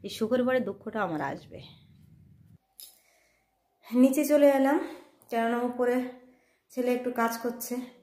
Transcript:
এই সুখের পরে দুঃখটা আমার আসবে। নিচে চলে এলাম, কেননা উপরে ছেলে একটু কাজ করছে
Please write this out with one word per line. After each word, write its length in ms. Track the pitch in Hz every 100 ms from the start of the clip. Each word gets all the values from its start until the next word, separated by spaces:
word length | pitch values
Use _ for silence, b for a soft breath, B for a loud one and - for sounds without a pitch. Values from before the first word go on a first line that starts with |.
এই 80 | 196
সুখের 340 | - 220 247
পরে 160 | 247 254
দুঃখটা 420 | 202 196 220 220
আমার 180 | 185 156
আসবে। 400 | 139 147 - - - - - - - - - - - - _ - - b b b b b b _ _ _ -
নিচে 300 | 240 262 269
চলে 240 | 285 294 285
এলাম, 320 | 269 269 311 - B B B -
কেননা 280 | 233 226 240
উপরে 500 | 247 247 247 247 254 - b b b b b
ছেলে 240 | - 247
একটু 160 | 247 247
কাজ 280 | 240 226 -
করছে 380 | 240 233 - 247 - -